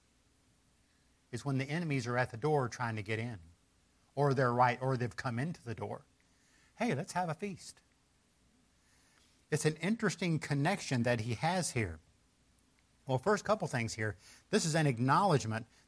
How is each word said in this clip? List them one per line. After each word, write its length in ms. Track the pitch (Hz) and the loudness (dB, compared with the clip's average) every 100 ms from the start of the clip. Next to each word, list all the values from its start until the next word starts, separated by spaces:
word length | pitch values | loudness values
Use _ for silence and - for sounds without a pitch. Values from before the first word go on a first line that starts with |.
| _ _ _ _ _ _ _ _ _ _ _ _ _ | _ _ _ _ _ _ _ _ _ _ _ _ _
It's 140 | 120 | -8
when 140 | 139 131 | -2 -2
the 100 | 135 | -2
enemies 380 | 165 165 135 117 | -4 -2 -2 0
are 100 | 123 | 0
at 140 | 127 | 0
the 60 | 113 | -2
door 300 | 151 147 120 | 0 2 0
trying 280 | - 117 110 | -2 -4 -4
to 60 | |
get 160 | 101 110 | -4 -4
in, 200 | 120 98 82 - _ _ _ _ _ | -4 -8 -16 -20 _ _ _ _ _
or 180 | 135 143 | 0 2
they're 200 | 135 127 | 4 4
right, 260 | 120 123 123 | 6 4 4
or 160 | 131 127 | 0 0
they've 180 | 120 | -2
come 240 | - 131 117 | -4 -6 -4
into 240 | 165 - | -4 -6
the 120 | 117 | -10
door. 320 | 107 104 120 - _ _ _ _ _ _ - | -8 -8 -10 -14 _ _ _ _ _ _ -6
"Hey, 180 | 233 | -2
let's 180 | 143 - | -2 -2
have 160 | 175 175 | -2 -2
a 60 | |
feast." 460 | 151 202 170 - - _ _ _ _ _ _ _ _ _ _ _ _ _ _ _ _ _ | -4 -8 -8 -14 -20 _ _ _ _ _ _ _ _ _ _ _ _ _ _ _ _ _
It's 160 | 151 156 | 0 0
an 100 | 156 | 0
interesting 640 | 175 226 208 - 180 156 | -2 0 -2 0 0 0
connection 640 | - 143 151 202 - 127 | 0 0 0 0 0 0
that 180 | 120 117 | 2 0
he 140 | 113 | -2
has 380 | 110 160 185 156 | -2 0 0 -2
here. 280 | 120 95 80 _ _ _ _ _ _ _ _ _ _ - | -2 -4 -6 _ _ _ _ _ _ _ _ _ _ -4
Well, 120 | 131 | 0
first 260 | 196 202 | 2 2
couple 240 | - 208 160 | 2 0 0
things 260 | 123 113 | -2 -2
here. 220 | - 107 - - - _ | -2 -4 -6 -14 -20 _
This 140 | 202 | 0
is 100 | 165 | 2
an 120 | 160 147 | 4 4
acknowledgement 800 | 113 131 156 202 139 110 110 117 _ | 2 2 4 6 4 2 -4 -8 _